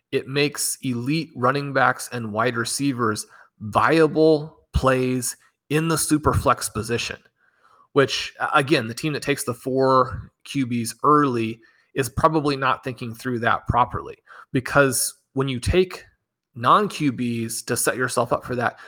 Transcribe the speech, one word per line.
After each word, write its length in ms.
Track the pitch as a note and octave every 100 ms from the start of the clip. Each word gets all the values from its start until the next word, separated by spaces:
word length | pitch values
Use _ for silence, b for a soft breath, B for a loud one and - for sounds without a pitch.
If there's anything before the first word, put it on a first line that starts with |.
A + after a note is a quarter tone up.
| _
it 160 | C3+ -
makes 500 | C#3+ D3 - - -
elite 480 | C3+ A#2+ B2 D#3+ D3 B2
running 380 | B2 C#3+ C#3+
backs 340 | C3+ B2+ B2 -
and 200 | B2 A2
wide 240 | G#2+ B2 A#2
receivers 720 | A2+ - C#3+ B2 A2+ G#2 b b b _
viable 1000 | G#2 G#2 A2+ D#3+ D#3 D3+ D#3+ D3+ D#3 - _
plays 640 | - C3 B2+ B2+ B2+ B2 - b _ -
in 200 | D3+ E3
the 80 | D#3
Superflex 760 | - D3+ C3+ - C3+ A#2+ -
position, 460 | G#2+ A#2 A#2 - - _ b b b b b b
which, 400 | C#3 B2+ - - -
a-, 100 | -
again, 320 | D3 C3 D3+ A2+
the 80 |
team 180 | A#2 D#3
that 80 | C3
takes 220 | C#3 C#3+
the 80 | -
four 800 | - C3+ C3 C3 B2+ B2 - - _
Q 220 | - C#3+ B2
Bs 280 | A#2+ A2+ -
early 580 | C#3 D3 C#3+ A#2 A2 A#2 b b b
is 140 | - B2
probably 480 | - D#3+ D#3+ D3 C3+
not 280 | C3+ -
thinking 300 | C3 A#2+ A#2+
through 260 | A2+ B2+ A#2+
that 260 | A2+ G#2 -
properly, 500 | A#2+ A#2 D#2+ C#2 - B B B
because 640 | C3+ - C#3+ C#3 A#2 - - _
when 120 | C3 C3+
you 140 | B2
take 440 | - F#3 F#3 - - _ _ _ _ A#2+
non-Q 560 | B2+ F3+ G#3 - D3
Bs 520 | A#2+ A#2+ A#2 A2+ A2+ -
to 100 | A#2
set 200 | D3 G#2+
yourself 360 | B2 - A#2+
up 120 | -
for 120 | - B2
that, 220 | A#2 B